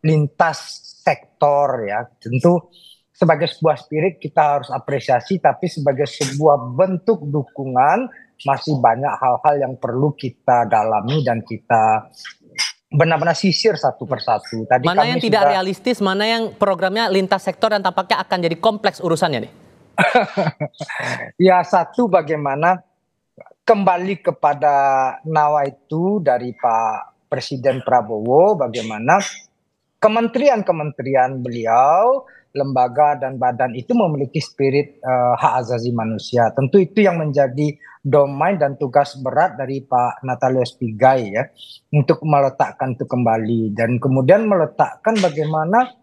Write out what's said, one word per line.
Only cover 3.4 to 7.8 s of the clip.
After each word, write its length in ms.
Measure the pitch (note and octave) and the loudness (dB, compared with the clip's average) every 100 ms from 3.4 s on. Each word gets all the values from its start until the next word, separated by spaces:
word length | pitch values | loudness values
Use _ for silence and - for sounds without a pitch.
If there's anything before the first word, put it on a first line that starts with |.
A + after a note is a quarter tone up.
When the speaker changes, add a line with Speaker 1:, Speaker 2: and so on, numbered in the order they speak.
| E3 | 0
Speaker 1:
sebuah 300 | - D#3+ D3 | 0 0 0
spirit 420 | - D#3 F3+ E3+ | -4 -4 -2 -4
kita 380 | D#3+ - D3+ C#3+ | -4 0 2 0
harus 100 | B2 | -4
apresiasi, 720 | C3+ - C#3 B2 B2 - F#3+ | -10 -4 -6 0 -2 0 0
tapi 240 | D3+ C3 F3+ | 0 0 -4
sebagai 340 | - C#3+ C3+ C#3+ | -4 -2 -2 -4
sebuah 720 | - C3+ C#3 D#3 C#3+ B2 B2 | -4 -6 2 4 4 0 -2
bentuk 480 | F#3+ F3+ - G#3+ D3 | 0 0 -2 -2 -2
dukungan 840 | D3 C3+ - C3+ B2 | -4 -6 -10 -4 2